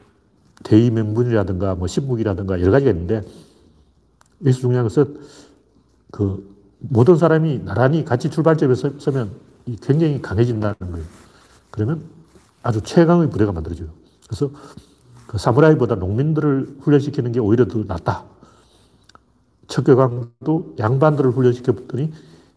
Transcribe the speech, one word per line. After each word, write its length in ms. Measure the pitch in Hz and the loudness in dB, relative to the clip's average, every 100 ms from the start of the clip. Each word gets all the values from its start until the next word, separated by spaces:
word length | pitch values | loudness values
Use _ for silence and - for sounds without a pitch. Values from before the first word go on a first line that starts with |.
| _ _ _ _ _ _ | _ _ _ _ _ _
대의명분이라든가 1120 | - 107 120 110 107 110 123 110 98 90 98 | 2 2 4 0 -2 -2 0 0 0 -2 -2
뭐 120 | 90 90 | -4 -4
신무기라든가 720 | - 135 117 107 90 95 90 | -4 -4 -2 -2 -4 -4 0
여러 100 | 90 | 4
가지가 200 | 135 131 | 4 4
있는데 300 | 85 87 110 - - - _ _ _ _ _ _ _ _ - | 0 -2 -6 -6 -18 -20 _ _ _ _ _ _ _ _ -4
여기서 180 | 143 127 | -2 0
중요한 240 | 123 123 | 0 0
것은 340 | 113 151 - - - - - _ _ _ _ _ _ | 0 2 0 -2 -20 -20 -20 _ _ _ _ _ _
그 420 | - 98 95 - - _ _ | -4 -4 -4 -12 -20 _ _
모든 380 | - 120 127 165 | -4 2 6 6
사람이 480 | 165 160 160 117 | 4 2 0 -4
나란히 400 | 92 101 131 160 | -4 0 2 0
같이 260 | - 120 151 | -2 -2 -2
출발점에 440 | 165 156 156 139 | 0 2 2 2
서-, 240 | 123 147 - | 0 -2 -6
서면 340 | 147 131 101 - _ _ 127 | -4 -4 -6 -10 _ _ -12
이 100 | 113 | -8
굉장히 460 | - 147 160 135 | -2 0 0 -2
강해진다는 540 | - 104 120 110 104 - | -4 0 0 0 -4 -6
거예요. 260 | 90 82 80 - _ _ _ _ _ | -10 -10 -12 -18 _ _ _ _ _
그러면 340 | - 113 160 - - _ - _ _ | -6 -4 -4 -10 -20 _ -20 _ _
아주 180 | 120 107 | -4 -4
최강의 500 | - 175 160 175 143 | 0 2 4 4 2
부대가 220 | - 104 | 0 -2
만들어져요. 360 | 85 82 82 80 - _ _ - | -2 -8 -10 -12 -16 _ _ -12
그래서 240 | 107 139 - - - _ _ _ - - | -6 -6 -8 -20 -20 _ _ _ -20 -10
그 120 | 98 | -4
사무라이보다 580 | 131 123 160 143 117 107 | 2 4 6 4 2 -2
농민들을 800 | 92 113 151 156 151 135 127 - | -2 -2 0 0 0 0 -4 -6
훈련시키는 520 | 156 143 - - 120 | 2 2 2 -4 -4
게 80 | 120 | -2
오히려 260 | 104 120 110 | 2 2 2
더 160 | 110 98 | -2 -6
낫다. 380 | 87 - - - _ _ _ _ _ _ _ _ - _ _ _ _ - | -6 -4 -6 -8 _ _ _ _ _ _ _ _ -20 _ _ _ _ -8
척교강도 1080 | - 127 127 127 123 117 - 151 160 - - | -2 4 4 4 -2 -10 -8 -4 -4 -4 -4
양반들을 520 | 110 135 156 143 131 | -2 2 2 2 0
훈련시켰더니 800 | 127 123 120 - 104 - 123 156 - - - _ | 2 2 0 -2 -4 -4 -6 -6 -8 -20 -20 _